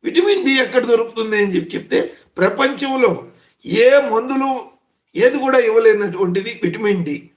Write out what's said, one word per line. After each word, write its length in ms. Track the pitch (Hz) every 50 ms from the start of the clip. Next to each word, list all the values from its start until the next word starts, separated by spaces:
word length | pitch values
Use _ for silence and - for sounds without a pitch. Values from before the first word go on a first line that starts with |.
| -
విటమిన్ 400 | 339 - 330 349 415 403 381 359
డి 60 | 277 269 269 254
ఎక్కడ 180 | - - 254 226
దొరుకుతుంది 500 | 240 233 226 233 233 - 226 220 220 214
అని 180 | 208 208 196 185
చెప్పి 160 | 175 160 - -
చెప్తే, 220 | - - - - - - - - - _ _ _
ప్రపంచంలో 760 | - 185 208 - 247 269 269 285 196 277 269 269 262 247 208 170 - - - _ _ _ _ _ _ _
ఏ 240 | - 175 214 233 254 277 285 277 247
మందులు 400 | 214 220 240 254 269 269 269 269 262 247 - - _ _ _ _ _ _ _ _ _
ఏది 220 | 160 214 254 277 285
కూడా 200 | 262 269 254 254 240
ఇవ్వలేనటువంటిది 840 | 220 220 233 226 226 214 208 202 190 170 180 196 180 180 196 196 226 233 -
విటమిన్ 440 | - 175 - 214 220 208 202 185 170
డి. 100 | 151 143 139 - _ _